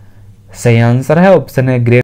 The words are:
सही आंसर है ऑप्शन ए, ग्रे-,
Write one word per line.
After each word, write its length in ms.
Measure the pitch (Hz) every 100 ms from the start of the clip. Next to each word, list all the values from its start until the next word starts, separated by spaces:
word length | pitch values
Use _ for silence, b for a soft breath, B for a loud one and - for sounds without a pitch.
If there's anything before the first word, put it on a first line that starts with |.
| b b b b -
सही 260 | - 120 117
आंसर 400 | 117 123 131 156
है 180 | 196 170
ऑप्शन 320 | 127 - 127
ए, 100 | 127
ग्रे-, 240 | 120 123